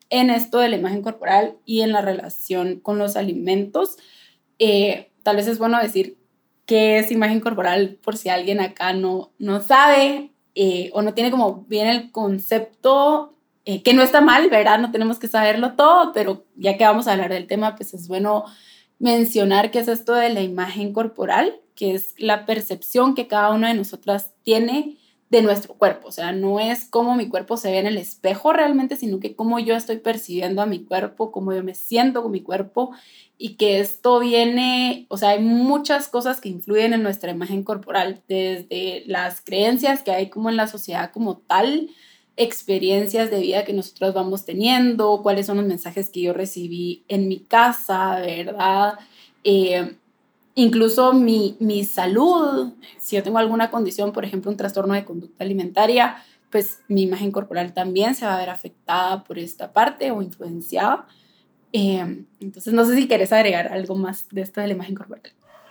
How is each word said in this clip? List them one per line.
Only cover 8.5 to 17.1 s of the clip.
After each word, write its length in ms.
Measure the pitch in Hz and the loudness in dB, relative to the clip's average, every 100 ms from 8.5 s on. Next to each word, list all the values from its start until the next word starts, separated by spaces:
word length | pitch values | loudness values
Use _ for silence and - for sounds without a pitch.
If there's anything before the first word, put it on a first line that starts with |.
| 202 | -2
acá 320 | 190 - 185 | -2 -4 -4
no, 400 | 190 185 185 - - | -2 -2 -4 -8 -8
no 240 | 208 202 | -4 -2
sabe, 720 | 202 262 294 277 277 285 294 _ _ | 4 6 8 6 4 0 -8 _ _
eh, 360 | - 190 180 180 | 0 0 0 -4
o 100 | 208 | -4
no 120 | 214 | -2
tiene 160 | 220 240 | 0 0
como 340 | 254 214 - - | 2 0 -2 -4
bien 200 | 214 220 | -2 0
el 220 | 240 233 | 0 -4
concepto, 1200 | 220 202 196 - 220 220 _ 254 277 285 302 294 _ _ _ | -4 -2 -2 -2 -2 -2 _ 4 4 4 2 -2 _ _ _
eh, 180 | - 190 | -8 0
que 100 | 247 | 4
no 100 | 254 | 6
está 200 | 254 294 | 8 8
mal, 260 | 311 269 339 | 8 6 6
¿verdad? 300 | 220 214 214 | 6 6 4
No 120 | 233 | 2
tenemos 280 | 220 220 233 | 0 -2 -2
que 100 | 226 | -2
saberlo 460 | 220 214 220 247 | 2 2 2 0
todo, 380 | 247 294 359 330 | 4 8 8 6
pero 340 | 214 190 196 _ - | 0 -2 -4 _ -4
ya 200 | 196 202 | 0 4
que 60 | |
vamos 220 | 214 214 | 6 4
a 60 | 247 | 2